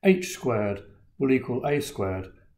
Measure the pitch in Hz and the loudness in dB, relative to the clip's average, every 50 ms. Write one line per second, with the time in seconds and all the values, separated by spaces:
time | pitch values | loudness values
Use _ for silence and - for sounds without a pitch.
0 | - 196 190 185 185 - - - - 131 117 104 104 101 101 98 - - - _ | 4 4 4 4 2 -8 -10 -4 -2 0 0 2 0 -2 -4 -6 -10 -18 -20 _
1 | _ _ _ - 143 131 131 127 123 - 120 127 - 147 147 143 - - - - | _ _ _ -2 2 4 4 2 2 -2 -6 -4 -2 -2 -2 -2 -4 -6 -6 -4
2 | 101 95 95 95 95 - - _ _ _ _ | -4 -4 -4 -6 -8 -10 -16 _ _ _ _